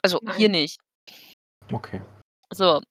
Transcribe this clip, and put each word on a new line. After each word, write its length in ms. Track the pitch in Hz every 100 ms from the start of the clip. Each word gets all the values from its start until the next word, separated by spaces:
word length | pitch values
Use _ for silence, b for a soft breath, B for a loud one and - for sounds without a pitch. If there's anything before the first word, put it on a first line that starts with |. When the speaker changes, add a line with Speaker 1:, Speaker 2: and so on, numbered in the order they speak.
Speaker 1:
Also, 180 | 190 175
Speaker 2:
Nein. 140 | 226 190
Speaker 1:
hier 120 | 214
nicht. 300 | 180 147 - _ _ - B B _ _ _ -
Speaker 3:
Okay. 300 | 120 - 95 - - _ _ _
Speaker 1:
So. 280 | 190 185 147 -